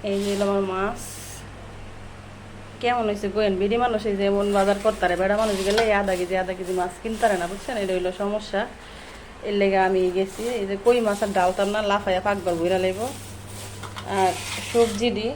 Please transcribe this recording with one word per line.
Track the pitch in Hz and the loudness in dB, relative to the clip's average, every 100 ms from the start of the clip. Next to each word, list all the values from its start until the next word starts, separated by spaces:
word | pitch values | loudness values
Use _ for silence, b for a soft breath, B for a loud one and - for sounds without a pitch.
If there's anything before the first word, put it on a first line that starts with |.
| 208 | -2
এই | 196 | -2
যে | 202 | 0
হলো | 202 202 | 2 2
আমার | 202 196 | 2 0
মাছ। | 185 202 247 - - - - - - - - - - - - - - - - - - | 0 -2 -4 -10 -12 -14 -14 -14 -14 -14 -14 -14 -14 -14 -14 -16 -16 -14 -14 -14 -4
কেমন | 240 247 220 | 0 2 0
হয়েছে | 208 202 208 | 0 -2 2
কইেন? | 208 185 | 2 2
বেডি | 196 233 247 | 2 2 2
মানুষ | 214 214 | 2 0
এই | 196 | 0
যেমন | 196 202 202 202 | 2 2 4 4
বাজার | 196 196 214 | 4 4 2
করতারে, | 208 180 175 | 2 0 2
বেড়া | 190 208 | 2 2
মানুষ | 220 190 196 | 2 2 2
গেলে | 214 226 | 4 4
এই | 202 | 4
আধা | 202 185 | 2 0
কেজি | 180 185 | 0 0
আধা | 185 185 | -2 -4
কেজি | 185 185 | -2 -2
মাছ | 180 - | -2 -4
কিনতারে | 226 220 226 190 | -6 0 2 2
না, | 175 | -2
বুঝছেন? | 202 - 233 | -6 -6 -2
এটা | 190 185 | 0 0
হইলো | 180 185 | -2 -2
সমস্যা, | 202 208 208 196 240 - B B B B B - 220 | -2 -2 -2 -4 -4 -8 B B B B B -10 -2
এর | 202 | 2
লেগে | 196 190 185 | 4 4 4
আমি | 190 185 180 | 4 2 2
গেছি। | 196 - 233 240 | -2 -2 -4 -2
এই | 196 | -2
যে | 196 233 | 2 4
কই | 247 220 | 4 2
মাছ | 202 208 | 0 0
আর | 196 | 4
ডালতাম | 180 190 202 | 2 2 0
না, | 208 208 | 2 2
লাফাইয়া | 202 202 185 208 | 0 2 0 0
পাকবার | 202 180 170 | 0 0 0
বইরা | 175 185 | 2 2
লইব। | 185 190 247 - - - - - - - - - - 196 | 0 0 -6 -8 -12 -14 -12 -12 -12 -12 -12 -10 -4 2
আর | 185 180 - - - | 2 2 -6 -8 0
সবজি | 233 233 202 240 202 | 4 4 4 2 2
দি | 220 | -4